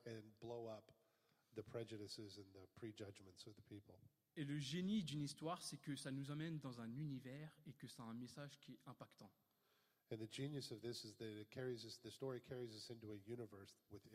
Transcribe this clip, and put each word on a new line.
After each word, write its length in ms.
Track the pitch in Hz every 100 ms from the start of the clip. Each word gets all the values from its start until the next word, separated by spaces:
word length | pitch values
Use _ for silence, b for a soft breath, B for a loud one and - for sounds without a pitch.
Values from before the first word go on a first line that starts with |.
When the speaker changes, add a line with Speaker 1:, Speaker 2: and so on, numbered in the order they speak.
| 120
Speaker 1:
and 160 | 113 107 107
blow 240 | 117 120 113
up 260 | 107 - - b b b b b 110
the 60 |
prejudices 760 | 104 120 110 110 101 - 107 95
and 80 | 98 98
the 100 | 92 -
prejudgments 680 | 113 107 101 101 95 90 -
of 100 | 107
the 60 |
people. 340 | - 104 104 90 - - _ -
Speaker 2:
Et 80 |
le 140 | 143 147
génie 460 | 131 165 185 214
d'une 180 | 156 147
histoire, 400 | 143 - 156 175
c'est 160 | - 147
que 180 | - 135
ça 160 | 143
nous 200 | 135 139
emmène 280 | 147 160 156
dans 220 | 139 120
un 100 | 113 123
univers 600 | 156 131 127 139 156 - -
et 60 |
que 140 | - 123
ça 140 | -
a 40 | 117
un 80 | 117
message 420 | 123 147 143 139
qui 140 | -
est 60 | 123 -
impactant. 440 | 120 117 - 104 - _ b b b b b _
Speaker 1:
And 60 | 113
the 140 | 110
genius 400 | - 135 143 -
of 100 | 113
this 220 | 113 117
is 100 | 110 101
that 120 | 110 107
it 100 | 107
carries 340 | 139 127 120 113
us, 140 | 110
the 100 | 113
story 320 | - 135 123
carries 340 | - 127 120 110
us 140 | 104
into 220 | 117 107
a 60 | 104 101
universe 480 | 120 110 101 95 - -
with 100 | 104 -